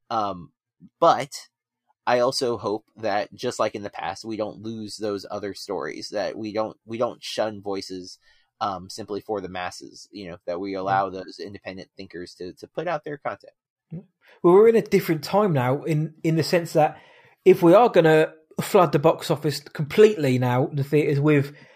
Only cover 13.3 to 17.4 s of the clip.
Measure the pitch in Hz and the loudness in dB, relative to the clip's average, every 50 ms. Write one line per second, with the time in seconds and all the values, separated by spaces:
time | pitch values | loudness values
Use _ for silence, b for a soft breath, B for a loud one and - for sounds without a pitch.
13.3 | 104 - - - _ _ _ _ _ _ _ _ - 170 - _ _ _ _ _ | -16 -18 -20 -20 _ _ _ _ _ _ _ _ -18 -18 -18 _ _ _ _ _
14.3 | _ _ - 175 180 196 220 233 226 220 - - - 190 - - 165 151 - - | _ _ 4 6 8 8 8 8 6 4 2 2 0 0 2 0 -2 -4 -2 0
15.3 | - 196 214 202 156 135 123 127 135 143 127 156 160 151 156 156 - _ - 165 | 0 2 2 2 2 0 0 0 -2 -2 -2 -2 -2 -2 -2 -4 -6 _ -2 0
16.3 | 160 160 143 - - 175 170 - - 165 147 147 b b b b b b b b | 0 0 0 0 0 0 0 0 2 2 2 2 b b b b b b b b
17.3 | b b | b b